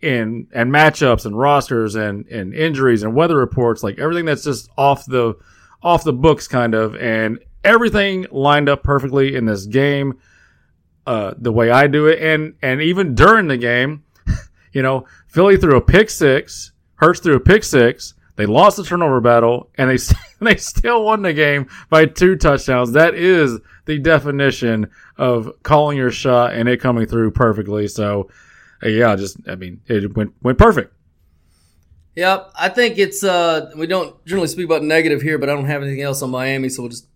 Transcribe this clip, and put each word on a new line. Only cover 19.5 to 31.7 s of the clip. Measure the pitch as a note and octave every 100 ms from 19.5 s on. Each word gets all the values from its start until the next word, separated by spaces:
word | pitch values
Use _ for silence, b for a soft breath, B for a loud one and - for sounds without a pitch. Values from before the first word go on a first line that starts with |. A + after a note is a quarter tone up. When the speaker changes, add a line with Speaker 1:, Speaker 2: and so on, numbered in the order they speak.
| B2 - -
Speaker 1:
and | C3
they, | B2+ - -
<laughs> | - _
they | A3 G3+
still | - - A#3+ A#3+
won | G#3+ A3
the | G3
game | D3+ D3+ C#3+ C3 B B
by | D#3+ D#3+
two | - F#3 F#3
touchdowns. | D#3+ C#3 - B2+ B2
That | C3 E3 E3
is | F3 F#3 D3 A2 b b -
the | D3+
definition | C#3 D#3+ C#3+ C#3 C#3 C3 A#2+ A2+ G#2 b b _
of | B2 A#2+ A2 -
calling | - D3+ D3 C#3+
your | B2+
shot | A#2+ C#3 B2 A#2+
and | - A#2
it | B2
coming | B2+ A#2+ A2+
through | A#2 A2
perfectly. | - A#2+ G#2+ G2 G#2 G#2
So, | - G#2 G#2 F#2+ b b b b b
uh, | -
yeah, | A2 A#2 G2
just, | G2 - -
I | F#2
mean, | F#2 F2+ _
it | A2+ G2 G#2
went, | G#2+ _
went | B2+ B2+
perfect. | A3 F3 - _ _ _ _ _ _ _ _